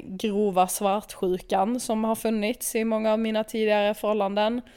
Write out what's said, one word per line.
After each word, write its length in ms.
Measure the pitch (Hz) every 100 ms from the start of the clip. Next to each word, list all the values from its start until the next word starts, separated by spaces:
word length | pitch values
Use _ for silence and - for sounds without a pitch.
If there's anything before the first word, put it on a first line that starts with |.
grova 640 | - 190 220 202 208 185 185
svartsjukan 1120 | - 202 202 - - 185 180 - 196 196 247
som 240 | - 220
har 100 | 220
funnits 600 | 220 220 220 208 247 - 226
i 80 |
många 280 | 226 220 220
av 60 | 214
mina 260 | 226 214
tidigare 500 | 220 226 214 208 208
förhållanden. 680 | 214 208 214 196 202 214 247 -